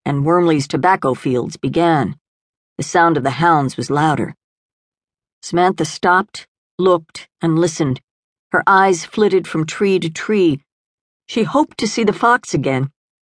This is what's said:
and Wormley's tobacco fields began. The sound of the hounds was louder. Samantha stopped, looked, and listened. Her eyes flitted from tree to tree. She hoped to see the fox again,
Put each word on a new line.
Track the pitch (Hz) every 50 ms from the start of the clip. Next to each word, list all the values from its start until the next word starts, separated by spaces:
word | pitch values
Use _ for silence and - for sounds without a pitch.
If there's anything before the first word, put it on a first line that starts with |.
| -
and | 139 143 139 139
Wormley's | 160 175 180 175 165 156 143 135 -
tobacco | - 139 156 185 190 180 - 131 123
fields | - - 139 123 123 - - -
began. | - - 135 127 165 170 170 160 143 113 78 - - _ _ _ _ _ _ _ _ _ _ _
The | -
sound | 147 - - 180 180 165 156
of | 139
the | 123 135 123 135
hounds | 170 170 160 147 139 123 - -
was | 123 -
louder. | 139 147 156 156 143 123 98 - - _ _ _ _ _ _ _ _ _ _ _ _ _ _ _ _ _ _ _ _ _
Samantha | - - 175 175 180 190 175 - 156
stopped, | - - - - 180 180 185 196 - - - - _ _ _ _ _ _ -
looked, | 185 185 180 170 160 _ - - - _ _ _
and | 170 165 156 165
listened. | 175 165 - - 156 135 127 - _ _ _ _ _ _ _ _ _ _
Her | - - -
eyes | - 196 190 196 196 180 160 -
flitted | - - 220 208 190 190 185 - -
from | - 160 160
tree | 160 - - 208 196 190 175
to | 170 160
tree. | 160 - - - 214 202 180 160 139 - _ _ _ _ _ _ _ _ _ _ _ _ _
She | - - 240 202
hoped | 156 165 294 311 - - -
to | 247 208
see | - 233 226
the | 208
fox | - - - 240 - - - -
again, | - 143 127 135 135 131 139 139 _ _ _ _ _ _